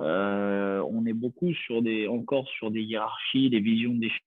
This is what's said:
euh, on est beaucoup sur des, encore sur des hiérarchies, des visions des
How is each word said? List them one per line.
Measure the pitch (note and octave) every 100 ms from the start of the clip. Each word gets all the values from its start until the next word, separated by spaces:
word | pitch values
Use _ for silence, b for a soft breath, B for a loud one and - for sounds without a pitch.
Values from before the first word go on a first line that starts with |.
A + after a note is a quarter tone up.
euh, | D2+ F2+ G2+ G2+ G2+ G2+ G2 G2 D2+
on | A2+ A2+
est |
beaucoup | A2+ B2 - F3
sur | D#3+ - A#2
des, | A#2 A2 G#2
encore | A#2+ - C#3 C3+
sur | - A2
des | A2
hiérarchies, | A2 A2 A2 A2+ - C3 C3
des | A2+
visions | G#2+ A2+ A#2+
des | A#2+ A2+ -